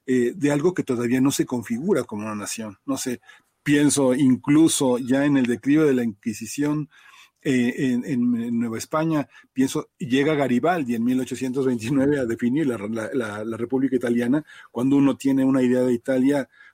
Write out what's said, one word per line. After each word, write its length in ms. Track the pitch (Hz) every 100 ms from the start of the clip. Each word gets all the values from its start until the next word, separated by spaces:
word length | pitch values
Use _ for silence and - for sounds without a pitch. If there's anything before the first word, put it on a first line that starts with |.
| -
eh, 280 | 127 120 -
de 160 | 143
algo 220 | 147 165
que 100 | 175
todavía 380 | 127 120 120 127
no 100 | 135
se 140 | 135 -
configura 580 | 123 107 113 170 160
como 220 | 120 104 110
una 100 | 107
nación. 440 | 104 - 110 98 -
No 120 | 135
sé, 240 | 131 120 _ - _ _
pienso 520 | - 147 147 139 135
incluso 840 | 127 135 123 - 147 160 - 135 123
ya 260 | 127 135
en 140 | 147 139
el 80 | 120
declive 400 | 117 131 151 156
de 80 |
la 100 | 131
Inquisición, 840 | 117 104 - 104 110 - 147 151 147 _ - - - _
eh, 300 | 156 127 120 -
en, 260 | 135 120 180
en, 360 | 127 120 117
en 180 | 117 117
Nueva 180 | 117 113
España, 520 | - 156 160 156 135 - _
pienso, 360 | - 135 156 - _
llega 360 | 139 131 143
Garibaldi 640 | 151 135 120 151 180 127 117
en 80 |
mil 160 | 117 127
ochocientos 440 | 127 120 131 127 131
veintinueve 540 | 120 110 139 139 147
a 60 | 120
definir 420 | 113 123 139 147
la, 100 | 113
la, 320 | 101 113 110
la, 320 | 139 110 104 110
la 120 | 113
República 380 | 117 131 131 127
Italiana, 480 | 120 120 120 147 151 - -
cuando 260 | 113 131 143
uno 180 | 143 123
tiene 300 | 139 135 131
una 160 | 135
idea 200 | 123 127
de 120 | 127
Italia, 560 | 120 - 131 131 143 131 _ -